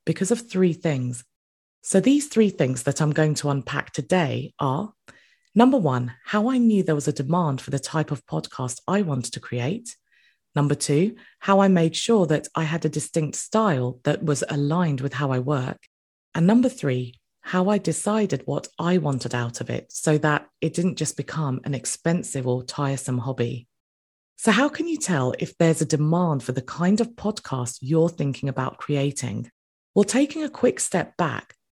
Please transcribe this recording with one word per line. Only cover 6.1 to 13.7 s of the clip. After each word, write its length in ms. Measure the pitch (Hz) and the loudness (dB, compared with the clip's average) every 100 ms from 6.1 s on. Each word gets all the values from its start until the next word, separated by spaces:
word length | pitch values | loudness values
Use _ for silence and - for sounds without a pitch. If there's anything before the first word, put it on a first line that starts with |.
| - | -8
how 260 | - 208 226 | -4 0 2
I 80 | 254 | 2
knew 240 | 233 208 | 4 4
there 120 | 165 | 2
was 140 | 147 147 | 0 0
a 40 | |
demand 500 | - 135 175 160 135 | -2 0 0 0 -2
for 80 | - | -4
the 80 | 135 | -6
type 320 | - 160 151 | -2 -2 -2
of 160 | 143 - | -6 -6
podcast 540 | 156 - - 127 - - | -8 -8 -8 -8 -6 -2
I 140 | 196 | -2
wanted 320 | 180 131 120 | 0 -2 -6
to 80 | - | -10
create. 560 | - 123 123 226 - - _ _ _ _ _ | -8 -4 -4 -4 -10 -20 _ _ _ _ _
Number 200 | 151 143 | -2 0
two, 420 | 147 - 147 208 233 - _ | 0 0 2 2 -2 -18 _
how 220 | - 196 | 2 4
I 80 | 196 | 6
made 280 | 180 165 - | 6 4 0
sure 300 | - 220 160 | 2 2 4
that 200 | 147 - | 0 -2
I 100 | 160 | -4
had 200 | 156 165 | -2 -2
a 60 | 165 | -2
distinct 460 | 151 - 170 151 - | -4 -4 -2 -2 -4
style 640 | - 220 214 | -2 0 2